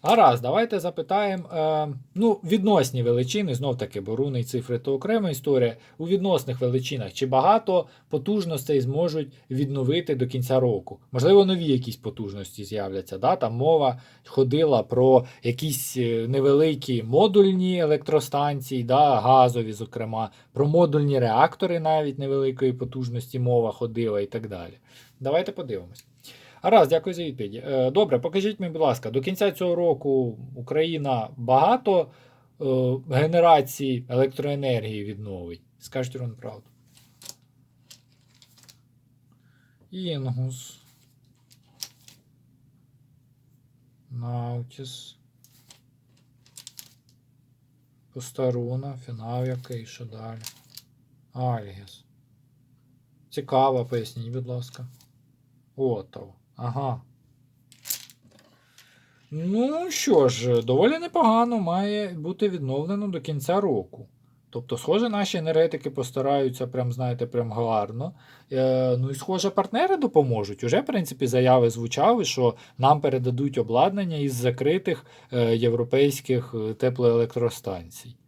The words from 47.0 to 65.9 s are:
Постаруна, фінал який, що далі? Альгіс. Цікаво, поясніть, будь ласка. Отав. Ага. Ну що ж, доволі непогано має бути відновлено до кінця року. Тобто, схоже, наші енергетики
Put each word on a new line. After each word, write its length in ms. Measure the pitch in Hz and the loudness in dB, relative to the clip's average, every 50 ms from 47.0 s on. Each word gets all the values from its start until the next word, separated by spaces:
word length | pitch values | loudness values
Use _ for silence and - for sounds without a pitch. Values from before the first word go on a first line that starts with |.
| _ _ _ _ _ _ _ _ _ _ _ _ _ _ _ _ _ _ _ _ _ _ _ | _ _ _ _ _ _ _ _ _ _ _ _ _ _ _ _ _ _ _ _ _ _ _
Постаруна, 840 | 135 127 - - - 135 127 123 123 120 120 127 131 135 143 135 127 127 | -16 -16 -14 -6 -2 -2 -2 -2 -2 -4 -6 -6 -6 -8 -8 -12 -14 -14
фінал 400 | - 120 110 110 113 120 123 127 | -14 -14 -12 -10 -8 -6 -4 -4
який, 400 | 131 127 123 127 - 123 117 113 | -4 -6 -8 -10 -12 -14 -14 -14
що 180 | 113 - - 123 | -16 -18 -18 -18
далі? 360 | 113 110 110 110 113 113 113 110 - - _ _ _ _ - _ _ _ _ _ _ _ _ _ _ _ | -16 -16 -16 -16 -14 -16 -14 -16 -18 -18 _ _ _ _ -20 _ _ _ _ _ _ _ _ _ _ _
Альгіс. 720 | 127 127 127 123 113 104 101 95 95 101 98 - - _ _ _ _ _ _ _ _ _ _ _ _ _ _ _ _ _ _ _ _ _ _ _ _ _ _ | -4 -2 -2 -2 -4 -6 -10 -16 -18 -20 -20 -20 -20 _ _ _ _ _ _ _ _ _ _ _ _ _ _ _ _ _ _ _ _ _ _ _ _ _ _
Цікаво, 560 | - - 135 - 135 131 135 139 131 127 120 | -10 -10 -8 -2 0 2 2 2 2 0 -2
поясніть, 460 | - 127 120 110 - - 120 113 117 123 | -2 -4 -6 -6 -6 -10 -12 -12 -8 -8
будь 140 | 131 123 | -8 -8
ласка. 400 | 120 123 123 127 - - - 123 127 127 _ - _ _ _ _ _ _ _ _ _ _ _ _ _ _ | -8 -8 -10 -10 -12 -14 -16 -16 -18 -18 _ -20 _ _ _ _ _ _ _ _ _ _ _ _ _ _
Отав. 580 | - 135 131 117 104 95 _ - 104 107 95 - _ _ _ _ - | -4 -2 -2 -2 -4 -8 _ -16 -18 -18 -18 -20 _ _ _ _ -10
Ага. 420 | 120 120 117 147 139 135 123 - - _ _ _ _ _ _ _ _ _ _ _ _ _ - _ _ - - - - - - _ _ _ _ _ _ _ _ _ _ _ _ _ - _ _ _ _ _ _ _ _ _ | -8 -8 -6 -6 -6 -6 -6 -8 -12 _ _ _ _ _ _ _ _ _ _ _ _ _ -20 _ _ -8 -8 -8 -8 -20 -20 _ _ _ _ _ _ _ _ _ _ _ _ _ -20 _ _ _ _ _ _ _ _ _
Ну 600 | 147 156 165 180 196 220 240 269 302 320 349 370 | -10 -6 -4 -2 0 0 0 0 0 -2 -4 -4
що 380 | 311 - - 285 226 160 139 127 | -4 -4 2 4 6 6 6 6
ж, 340 | 127 123 117 123 120 117 113 | 2 0 0 2 2 2 2
доволі 360 | 117 127 139 180 240 311 320 | 2 2 4 4 4 2 0
непогано 600 | 339 349 - 349 330 226 220 226 233 240 240 220 | -6 -4 0 2 4 4 4 4 2 2 0 -2
має 500 | 190 165 170 185 196 208 208 208 208 190 | -2 -2 -2 -2 -2 -2 -4 -4 -6 -6
бути 400 | 180 160 151 165 185 - 214 208 | -8 -8 -8 -8 -4 -2 -2 -2
відновлено 600 | 180 170 139 127 131 139 151 170 196 202 208 202 | -2 -2 -4 -4 -4 -4 -2 -4 -4 -4 -4 -6
до 120 | 180 160 | -6 -6
кінця 400 | 127 - 156 143 123 - 175 196 | -6 -6 -8 -6 -2 0 0 0
року. 480 | 208 190 135 107 - - - - 113 _ _ _ _ _ _ _ _ _ | 2 0 -2 -2 -4 -8 -14 -20 -20 _ _ _ _ _ _ _ _ _
Тобто, 260 | _ 117 123 - 127 120 | _ -12 -8 -8 -8 -6
схоже, 300 | - - 165 208 233 240 | -2 -2 0 0 0 -2
наші 300 | 214 202 202 190 - 180 | -2 -2 -4 -2 -4 -4
енергетики 520 | 160 160 160 156 165 165 165 147 - 151 | -4 0 2 2 2 2 0 -4 -8 -8